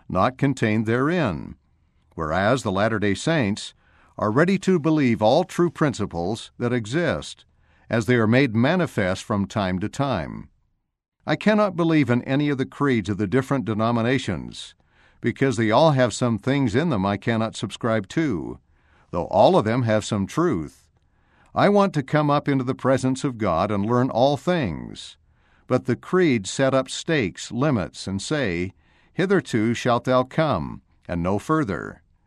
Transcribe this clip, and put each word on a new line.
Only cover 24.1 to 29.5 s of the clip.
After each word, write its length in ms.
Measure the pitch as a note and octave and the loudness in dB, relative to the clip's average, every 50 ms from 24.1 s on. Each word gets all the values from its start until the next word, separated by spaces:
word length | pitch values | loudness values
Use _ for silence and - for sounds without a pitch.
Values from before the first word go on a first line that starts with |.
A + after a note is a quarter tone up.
| - A2+ B2+ C#3+ D3 | 2 2 2 2 2
things. 800 | - - F3+ F3+ E3+ C3+ F2+ D2+ B1+ A#1 G#1+ G#1 - - - - _ _ _ _ _ _ _ _ _ _ | 0 -2 -2 -2 -2 -2 -4 -6 -8 -10 -14 -14 -16 -18 -20 -20 _ _ _ _ _ _ _ _ _ _
But 180 | - B2+ B2+ - | -2 -2 0 0
the 100 | - A#2+ | -2 -4
creeds 540 | A#2+ - - F#3 F#3 F3+ D#3 B2 A2+ F#2+ - | -4 -4 -2 0 2 4 4 2 0 -2 -4
set 240 | - - C3+ C3 C3+ | -2 0 0 2 2
up 160 | C3 C3 - | 0 -2 -4
stakes, 640 | - - - - E3 D3 A2 F2 - - - - | -8 -10 -4 -2 -2 0 0 -2 -4 -8 -12 -8
limits, 560 | - A#2+ C#3 D#3 C3 G#2 E2 - - - - | -4 -2 0 0 0 0 -2 -4 -8 -10 -8
and 120 | G2 F#2+ G2 | -6 -6 -6
say, 540 | - - D#3 D3 C3 F#2+ E2+ E2+ F2+ F#2+ - _ _ _ _ _ _ _ _ | -4 -4 -4 -2 -2 -2 -2 -2 -4 -6 -8 _ _ _ _ _ _ _ _
"Hitherto 640 | - F3+ F#3+ G3+ E3+ - - | -2 0 2 2 0 0 0